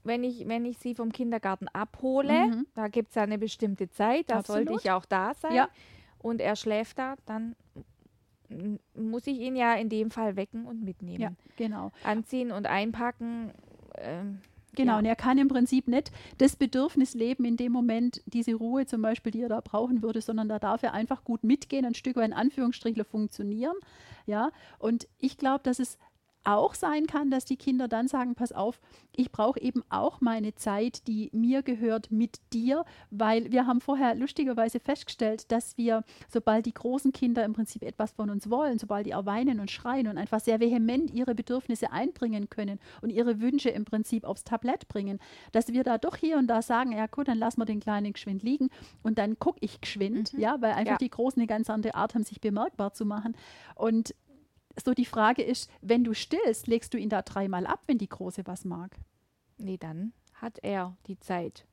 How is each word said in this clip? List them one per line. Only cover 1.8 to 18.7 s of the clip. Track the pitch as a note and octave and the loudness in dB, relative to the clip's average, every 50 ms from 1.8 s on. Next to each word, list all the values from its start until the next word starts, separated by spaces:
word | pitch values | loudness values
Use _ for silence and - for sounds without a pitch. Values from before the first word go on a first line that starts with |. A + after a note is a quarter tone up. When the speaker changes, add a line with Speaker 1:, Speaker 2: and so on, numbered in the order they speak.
| G#3+ - - - C4 C4 C4 C4+ C#4 C#4 D4+ D#4+ F4+ A#3+ | -8 -8 -8 -4 -2 2 2 2 4 4 6 6 6 4
Speaker 2:
Mhm. | A#3 A3+ C#4+ - _ | 2 0 -4 -6 _
Speaker 1:
da | A3+ G#3+ G#3 | -6 -6 0
gibt's | G3+ A#3+ A3 _ - | 0 0 -2 _ 0
ja | A#3 | 0
eine | G#3 G#3 G#3+ G#3 | 0 0 0 -2
bestimmte | A3 G#3+ - - A#3 G#3 G3 - F#3+ F3 | -2 -4 -4 -2 -2 -2 -2 -2 -6 -8
Zeit, | - - G#3 A3 B3+ D#4+ E4 - | -2 0 2 2 2 2 0 0
da | A#3 G3+ | -2 -2
sollte | G3 - G#3 G#3+ - D#4 | 0 0 0 0 0 0
Speaker 2:
Absolut. | - A3 - | -2 -2 2
Speaker 1:
ich | G3 | 2
auch | F#3 F#3 - | 0 0 0
da | _ G3+ F#3+ F#3 A3 | _ 0 0 0 0
sein. | C#4+ - - - A3+ | -4 -4 -4 2 4
Speaker 2:
Ja. | B3 C4+ - _ - - - - - - _ _ _ | 4 4 4 _ -18 -20 -20 -20 -20 -20 _ _ _
Speaker 1:
Und | - A3+ A#3 A3+ | -6 -4 -2 0
er | - F#3+ G#3+ | 0 0 0
schläft | - - A3 G#3+ G#3+ A3+ - - - | 0 -2 0 0 0 -2 -4 -6 -6
da, | C4 C4 C#4 C4+ _ | -6 -6 -6 -10 _
dann | - G#3+ A3 A3+ A#3 A#3 _ _ _ _ - - _ _ _ _ _ _ _ _ _ _ _ _ _ | -8 -8 -6 -6 -8 -10 _ _ _ _ -20 -20 _ _ _ _ _ _ _ _ _ _ _ _ _
m-, | - D3+ F3+ G#3 G#3 - _ _ _ | -12 -8 -6 -6 -6 -6 _ _ _
muss | - A3 A3 A3+ B3 - | -8 -6 -4 -4 -4 -4
ich | C#4+ C#4 B3 | -4 -6 -4
ihn | A#3 B3+ C4 | -4 -4 0
ja | B3+ A#3+ A#3 A#3 | 2 2 4 2
in | G#3 A3+ A3 | 2 0 0
dem | A3 G#3+ A3 A3+ | 0 0 0 -2
Fall | - B3 A3 G#3+ F#3+ | -2 -2 -2 -2 0
wecken | G3 G3 - - A3+ A#3 | -2 -6 -6 -8 -12 -10
und | A#3+ A#3+ A3+ | -10 -8 -8
mitnehmen. | A3 F#3+ F3+ _ F#3+ F3 F3 F3 | -6 -8 -8 _ -10 -10 -6 -4
Speaker 2:
Ja, | A3+ F3+ F3+ _ _ - _ | -4 -4 -6 _ _ -20 _
genau. | - A#3 A3 G#3+ G3 F#3 G3 _ - - | -6 -4 -4 -4 -6 -8 -10 _ -8 -4
Speaker 1:
Anziehen | G#3+ G#3+ A3+ A3 - C4 B3+ B3 A#3+ | -2 -2 -2 -2 -2 -2 -2 -2 -2
und | G#3 G3+ G3+ | -4 -4 -2
einpacken, | - - G3 G#3 A3+ A3+ A3+ A#3+ A#3+ B3 - A#3 A#3 A#3 A#3 A#3 G#3 - - - - - - - - - - | 0 0 0 0 -2 -2 -2 -2 -4 -4 -4 -8 -8 -6 -8 -8 -10 -12 -16 -20 -20 -20 -20 -20 -18 -16 -12
ähm, | - A#2 D#3 F3 G3 G3+ G3+ F#3+ - _ _ - _ _ - | -10 -8 -8 -6 -8 -8 -10 -10 -14 _ _ -20 _ _ -2
Speaker 2:
Genau, | - C4+ B3 | 2 4 4
Speaker 1:
ja. | A3 G#3+ | 4 4
Speaker 2:
und | G#3 | 4
er | A3 A3+ | 2 0
kann | - - C4 C4 C4+ | 2 2 4 4 6
im | C#4 C#4 | 6 4
Prinzip | C4 B3 B3 - - C4 - - | 6 4 4 4 4 2 2 4
nicht | A#3+ C#4 - - - - - - - - | 2 2 0 -2 -14 -18 -20 -20 2 4
das | C4 C#4 - | 4 4 6
Bedürfnis | - C#4 A#3+ - B3+ C4+ D#4 - C#4+ C4 - - | 4 0 2 2 2 0 2 4 4 2 2 2
leben | A#3 A3+ A#3+ C4 - B3 | -2 0 0 0 0 0
in | A#3+ A#3 | 0 2
dem | A#3 B3 B3 | 0 2 0
Moment, | A#3+ B3 B3 A#3 A3 A#3 A#3+ B3 - - - | 2 2 2 2 2 2 0 0 -2 -4 -14
diese | - - A#3 A#3 - A3+ | -2 -2 0 2 2 0
Ruhe | A3 A3+ A#3 | 0 0 0